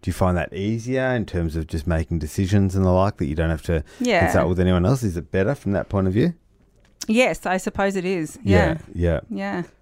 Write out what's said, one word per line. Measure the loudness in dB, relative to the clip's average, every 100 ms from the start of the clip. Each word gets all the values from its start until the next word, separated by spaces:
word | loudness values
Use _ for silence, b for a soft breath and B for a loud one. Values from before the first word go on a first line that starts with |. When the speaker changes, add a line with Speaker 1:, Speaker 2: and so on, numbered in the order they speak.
Speaker 1:
do | -4
you |
find | 0 2 2
that | -2
easier | -4 -4 -4 -2 -2 0 -2
in | -2
terms | -2 -2 -4
of | -4
just | -4 -2
making | -2 0 -4
decisions | -4 -2 2 2 2 2
and | 4
the |
like, | 4 2 0
that | -4
you |
don't | 0 0
have | -2
to | -2 -2 -2 B
Speaker 2:
Yeah. | 0 2 2
Speaker 1:
consult | 2 2
with | 2
anyone | 4 4 2
else? | 0
Is | -2 -4
it | -4
better | 0 0 -2
from | -2
that | -2 0
point | 0 2
of |
view? | 2 0 -2 _ _ _ _ _ _ -2
Speaker 2:
Yes, | 2 2 0 -4
I | -2
suppose | -4 -2 -2 -2
it | -4
is. | -4 -6 -6
Yeah. | 2 4 2 -2 -8
Speaker 1:
Yeah, | -2 0 0 -4
yeah. | -8 -6 -6
Speaker 2:
Yeah. | -8 _